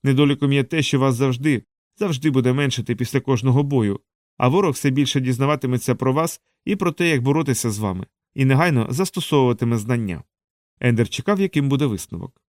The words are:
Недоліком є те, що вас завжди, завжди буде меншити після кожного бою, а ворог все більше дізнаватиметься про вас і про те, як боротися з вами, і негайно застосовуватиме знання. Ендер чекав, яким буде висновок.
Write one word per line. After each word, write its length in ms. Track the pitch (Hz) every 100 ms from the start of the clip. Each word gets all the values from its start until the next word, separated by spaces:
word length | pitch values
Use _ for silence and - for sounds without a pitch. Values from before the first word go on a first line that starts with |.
Недоліком 500 | 135 131 147 143 143
є 100 | 139
те, 180 | 127 160
що 180 | 139 139
вас 160 | 135 117
завжди, 480 | 135 123 151 120 _ _ _ _
завжди 320 | 202 131 151
буде 240 | 131 123
меншити 420 | 131 143 127 113 110
після 240 | 120 139
кожного 440 | - 123 127 127
бою, 360 | 143 135 107 98 _ _ _ _
а 100 | 123
ворог 240 | 170 190
все 180 | 131 143
більше 300 | 131 131 143
дізнаватиметься 760 | 127 120 139 147 131 123 - 123
про 180 | 127
вас 280 | 135 165 - _ _ -
і 100 | 202
про 160 | 180
те, 180 | 147 175
як 120 | 143
боротися 500 | 127 151 139 120 117
з 80 | 104
вами, 260 | 107 92 - _ _ -
і 100 | 135
негайно 420 | 135 175 131 110
застосовуватиме 880 | 131 185 - - 147 127 117 117 117
знання. 460 | 104 120 107 85 - _ _ _ _ _
Ендер 300 | 123 117 113
чекав, 320 | - 160 202
яким 280 | 196 151 139
буде 160 | 139 139
висновок. 560 | 101 - 85 90 _